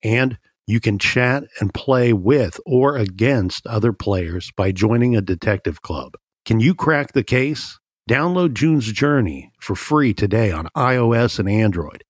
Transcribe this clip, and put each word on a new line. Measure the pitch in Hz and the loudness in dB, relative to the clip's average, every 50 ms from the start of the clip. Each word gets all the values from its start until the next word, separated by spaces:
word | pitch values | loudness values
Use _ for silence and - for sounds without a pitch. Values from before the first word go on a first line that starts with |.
And | - 113 113 123 131 131 120 - _ _ _ _ _ - | 0 0 2 2 2 0 -2 -8 _ _ _ _ _ -2
you | 104 117 | -2 0
can | - 113 101 98 | 0 0 -2 0
chat | - - - 127 123 123 127 143 139 - _ - | -2 -2 0 2 2 2 0 -2 -4 -8 _ -6
and | 107 98 | -6 -4
play | - - - - 131 127 123 120 | -4 -6 0 0 2 2 4 2
with | 113 101 90 104 143 143 120 87 - - - | 2 2 2 2 2 2 2 -2 -4 -12 -6
or | - 135 127 131 139 147 | -2 0 2 2 2 0
against | 131 107 95 92 95 110 131 139 120 92 90 - - _ - | 0 -4 -4 -2 0 0 2 2 2 0 -2 -4 -8 _ -6
other | 117 107 101 120 | -4 0 0 0
players | 104 _ - 101 101 92 87 82 85 92 - - - | -2 _ -4 -2 -2 -2 -2 -4 -6 -8 -10 -8 -4
by | - 95 95 | -2 -2 -2
joining | 95 92 101 110 117 120 120 127 120 | 0 0 0 2 2 2 2 2 2
a | 110 | 0
detective | 95 92 92 85 - 110 104 92 _ 85 78 - | 0 -2 -4 -2 0 -2 -2 -2 _ -6 -8 -8
club. | _ - - 76 60 - - - _ _ _ _ _ | _ -10 -10 -10 -10 -14 -18 -20 _ _ _ _ _
Can | - 113 113 | 0 2 4
you | 113 147 185 | 4 4 2
crack | - - - 160 143 143 - | 2 0 0 0 0 -2 -2
the | - 143 | -2 -2
case? | 110 - - 127 131 143 151 - - - - _ _ _ _ _ _ - | 0 2 0 0 0 0 -4 -6 -8 -14 -18 _ _ _ _ _ _ -2
Download | 117 135 151 175 180 180 180 165 | 0 0 0 0 0 0 0 0
June's | 123 101 143 160 160 147 120 110 | 0 0 2 2 2 2 0 -2
Journey | 107 - 135 147 147 139 113 87 73 67 - - _ _ | -2 0 0 2 2 2 0 0 -4 -8 -14 -18 _ _
for | - - 98 | -8 -8 -8
free | - - - 151 151 143 123 | -8 -4 -2 0 2 2 2
today | 98 - 107 95 98 113 113 104 | 0 0 -2 0 2 2 0 0
on | 87 80 80 80 _ | -2 -4 -8 -8 _
I | - 131 127 127 | -2 0 2 2
O | 127 120 117 | 2 2 2
S | 117 117 120 117 - - | 4 2 2 0 0 -2
and | 101 95 | -2 0
Android. | 104 110 110 107 92 90 76 69 - - - _ | 2 2 2 2 0 -2 -6 -8 -12 -20 -20 _